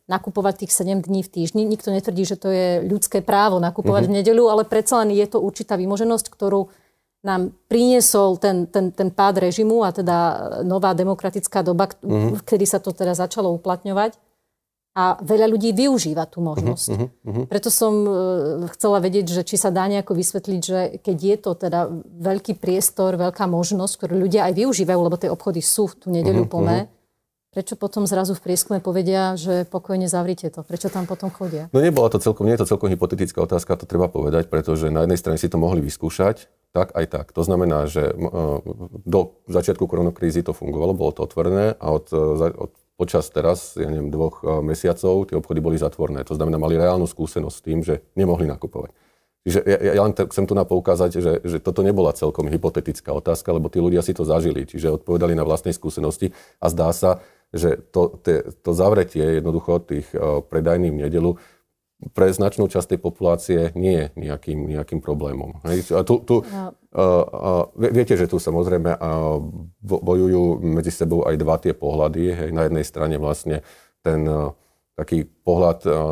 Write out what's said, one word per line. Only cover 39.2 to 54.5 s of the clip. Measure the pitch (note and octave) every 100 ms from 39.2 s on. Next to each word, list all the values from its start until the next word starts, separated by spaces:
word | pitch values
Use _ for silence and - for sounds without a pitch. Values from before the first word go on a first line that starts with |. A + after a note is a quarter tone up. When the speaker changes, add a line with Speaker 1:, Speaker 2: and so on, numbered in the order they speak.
| F2 -
Speaker 2:
začiatku | - F2 F2 F2+ F2+
koronakrízy | F2 F2 F2 E2+ E2
to | E2+
fungovalo, | D#2 C#2+ D2+ F2
bolo | F#2 D#2
to | D2+
otvorené | D2+ - F2 F#2+ G#2+
a | A2 D#2+
od, | D#2 -
e, | D#2+ D#2
za-, | D2+ E2 -
od, | - - _
počas | - F2+ E2+ -
teraz, | - E2 F2 -
ja | - D2+
neviem, | D#2 D2
dvoch, | D2+ D#2+ -
e, | D#2+ D#2
mesiacov | D2+ D#2+ F2 E2+ F#2 F#2+
tie | F#2+ E2
obchody | - D#2+
boli | D#2 D#2+
zatvorené. | D2 - D#2 C#2
To | C2+
znamená, | D#2 D#2+ D#2+
mali | D#2
reálnu | E2 F2 F2+ E2+
skúsenosť | - D#2+ - D#2 -
s |
tým, | - D#2+
že | E2 D2 -
nemohli | - F#2+ E2
nakupovať. | D#2 C2+ - - - _ _ _ _ _
Čiže | F#2 F#2
ja, | G2 G2
ja, | G2
ja | G2
len | G#2
t-, | G2+ G2
chcem | -
tu | G2
na | G2
poukázať, | F2+ F2+ F#2 F2 F2+
že, | F2+ F2 D#2+
že | F2 D#2+
toto | F#2+ F2
nebola | G2 G2 D#2+
celkom | - D#2 D2+ D2+
hypotetická | E2 E2 - D2+ - -
otázka, | D2 - E2 -
lebo | E2 D2
tí | F2+
ľudia | F2 F2
si | E2+
to | F2
zažili, | D#2 D#2+ D#2+